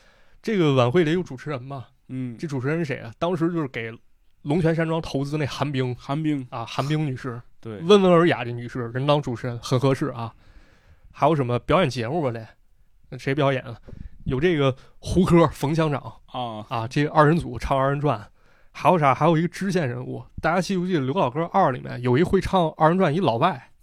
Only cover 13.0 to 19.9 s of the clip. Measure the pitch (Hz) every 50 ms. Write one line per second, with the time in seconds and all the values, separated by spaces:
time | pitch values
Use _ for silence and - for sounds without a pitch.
13 | _ - 143 127 - 135 139 156 143 139 135 123 - 131 113 - - - - -
14 | - - - - - - 135 127 156 180 175 147 139 135 127 - - - - -
15 | - - - 175 190 151 170 170 165 143 - - - 139 160 156 160 156 139 120
16 | - 110 - - - - - 127 123 117 110 107 104 - 135 117 113 110 - 147
17 | 147 151 - 156 151 147 165 175 131 123 120 113 - - 139 135 135 139 143 143
18 | 143 147 120 104 104 - _ _ _ - _ _ - - - - - 143 180 165
19 | 147 135 127 - 147 165 165 156 175 170 - - 185 202 170 180 151 123